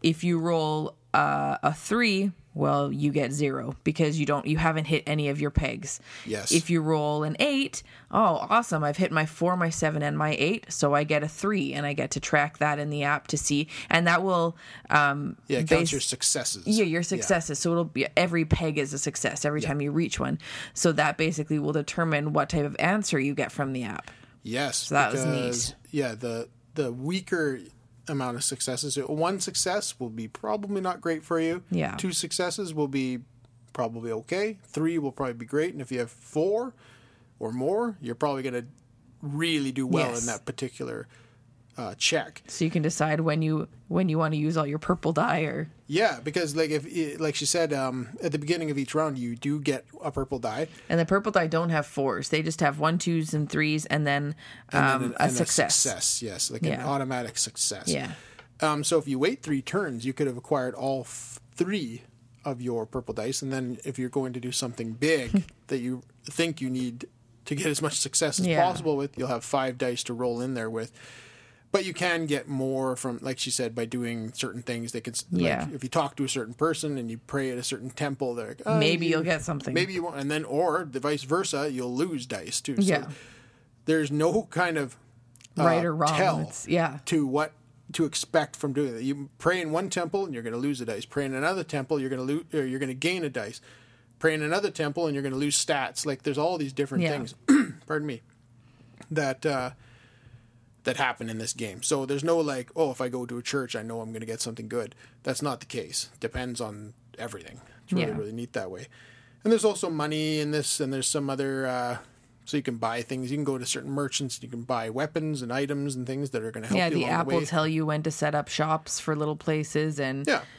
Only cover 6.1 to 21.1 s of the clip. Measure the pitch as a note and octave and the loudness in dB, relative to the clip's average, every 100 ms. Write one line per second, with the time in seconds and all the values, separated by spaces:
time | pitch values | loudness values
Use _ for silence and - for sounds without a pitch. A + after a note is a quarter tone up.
6.1 | - - G#2+ - E3 E3 E3 D#3 D#3 D3+ | -14 -6 -4 2 2 4 2 2 2 2
7.1 | D3+ D3+ - D4 C#4 C#4 - - - - | 0 0 2 2 2 0 -4 -12 -20 -2
8.1 | - G#3 D#3 - A3 A#3+ D#3+ D3 D3 F#3 | 4 4 4 4 2 4 0 0 2 2
9.1 | D#3+ D#3 - F3 F3+ E3 - D#3 D3+ D3 | 2 0 2 2 4 2 2 0 2 0
10.1 | D3 D3+ D3+ D3+ A3 - - C#3+ D3 D3+ | 2 0 2 2 0 -4 0 4 4 4
11.1 | D3+ D3+ - G3 G3+ C#3 C#3 C#3+ D3 B2+ | 2 0 -2 0 0 0 -2 -2 -2 -2
12.1 | - - D3+ D3 - D3+ D3 D3 D3 C#3+ | -4 2 2 2 2 0 2 -2 0 2
13.1 | D3 - D3 - D3 D#3 - - E3 E3+ | 0 0 -2 2 0 0 -6 2 4 6
14.1 | E3+ F#3+ F3 E3 E3 - - - D3 C#3+ | 4 4 4 2 0 -12 -20 2 4 4
15.1 | C#3+ C#3 - - C3+ D#3 D#3+ E3 C#3+ - | 2 -4 -8 -2 0 4 4 4 0 -2
16.1 | - - C#3 A#2 G2+ - G#3+ F#3 E3 E3+ | 0 0 0 -2 -4 0 2 4 2 0
17.1 | F#3 - F3 D#3+ C#3+ E3+ E3+ E3 C3 - | -2 2 2 2 0 2 2 2 0 2
18.1 | - F3 E3+ D#3+ - D#3+ D3+ C#3 C#3 - | 4 4 2 4 4 4 0 -2 -2 -4
19.1 | - - - D3 D3+ D3+ C#3+ C#3+ D3 E3+ | 0 -2 0 0 0 0 0 2 2 0
20.1 | - C3 D#3 - - - - F3 D3+ D3 | 0 -2 -2 -6 -12 -10 2 4 6 2